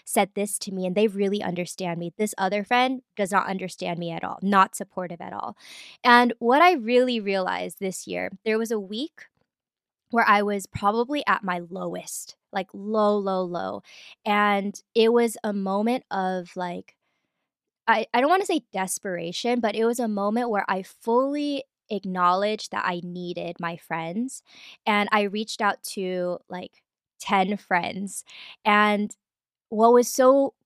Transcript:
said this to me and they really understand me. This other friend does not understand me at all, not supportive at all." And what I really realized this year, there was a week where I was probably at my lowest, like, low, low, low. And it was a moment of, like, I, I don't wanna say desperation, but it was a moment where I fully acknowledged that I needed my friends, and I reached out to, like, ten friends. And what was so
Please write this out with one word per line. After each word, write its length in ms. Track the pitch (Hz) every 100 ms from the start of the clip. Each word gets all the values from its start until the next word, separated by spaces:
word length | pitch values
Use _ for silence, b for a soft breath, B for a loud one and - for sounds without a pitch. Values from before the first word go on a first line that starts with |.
said 260 | - - 196
this 240 | - 208 -
to 120 | -
me 120 | 190 185
and 100 | 185
they 100 | 220
really 360 | 196 196 208
understand 560 | 190 175 180 - 185 170
me. 120 | 170 -
This 160 | 214 -
other 260 | 190 208
friend 380 | 202 247 254 262 - -
does 140 | 190
not 160 | 196 -
understand 540 | 190 185 - 180 170
me 100 | 170
at 140 | 165
all, 160 | - -
not 320 | 190 196 190
supportive 460 | - 196 - 180 170
at 120 | -
all." 240 | - - - B B B B
And 300 | 247 240 247 -
what 200 | 233 269
I 100 | 349
really 460 | 339 220 247 254 233
realized 580 | 202 196 185 180 180 -
this 280 | 190 180 -
year, 220 | 175 - 190
there 140 | 220 220
was 140 | 226
a 80 | 226
week 460 | 185 214 311 _ - _ _ _ _ _ _ _ -
where 160 | 233 220
I 140 | 208
was 240 | 208 202 190
probably 580 | - 202 226 240 294 -
at 180 | 196
my 160 | 190 180 170
lowest, 640 | 185 175 180 - - - - _
like, 160 | 202 190
low, 420 | 202 202 214 208 208
low, 240 | 196 190
low. 380 | 185 175 95 202 B B B B
And 560 | - 208 208 202 196 - _
it 180 | 226 226
was 240 | 240 233 -
a 80 | 214
moment 520 | 202 190 196 220 254 -
of, 400 | 196 185 185 175 180
like, 400 | 180 180 - _ _ _ _ _ _ _ _ _ -
I, 200 | 220 220
I 60 | 240
don't 100 | 277
wanna 160 | 370 403
say 160 | 330 -
desperation, 880 | 190 190 - 202 175 170 175 240 240
but 140 | 226 220
it 80 | 226
was 120 | 240
a 80 | 233
moment 420 | 202 202 220 240
where 140 | 208 -
I 140 | 190
fully 800 | 185 - - 240 269 294 294 277 - _ -
acknowledged 800 | 208 190 185 175 185 208 214 -
that 120 | - -
I 140 | 180
needed 540 | 175 175 175 170 170 170
my 160 | 170 170
friends, 640 | - 165 165 190 254 - _ B B B -
and 220 | 208 202
I 100 | 214
reached 380 | 202 208 220 -
out 220 | 208 - -
to, 440 | - 185 185 175 175 -
like, 340 | 180 185 _ _ _ _ -
ten 360 | - 202 190 202
friends. 680 | - 180 175 185 196 - - B B B
And 520 | 214 208 208 208 208 - _ _ _ _ -
what 220 | 214 226
was 140 | 240 240
so 420 | - 254 277 277 -